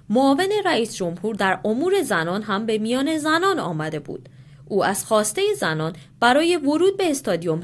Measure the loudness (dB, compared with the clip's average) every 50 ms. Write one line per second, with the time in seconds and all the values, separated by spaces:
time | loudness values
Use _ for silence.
0 | -8 0 2 4 4 4 4 4 2 0 0 0 0 0 0 0 0 -2 -4 -6
1 | -4 -4 -4 -4 -6 -6 -2 0 0 0 0 0 0 -2 0 0 0 2 2 0
2 | 0 0 0 -2 0 0 -2 -4 -4 -2 -4 -2 -2 -2 -2 -2 0 0 0 0
3 | 0 0 -2 -2 0 0 0 2 2 2 0 0 -2 -4 -4 -4 -4 -4 -6 -8
4 | -8 -8 -12 -12 -14 -18 -20 -20 -20 -20 -20 -20 -12 -2 0 0 2 2 0 -2
5 | -2 0 2 2 2 0 -2 -2 0 0 0 0 -2 -2 -2 -2 -4 -6 -6 -10
6 | -18 -20 -6 0 2 4 4 4 4 2 0 0 0 0 0 2 2 2 2 2
7 | 0 0 0 -2 -2 -2 -2 -2 0 -2 -2 -2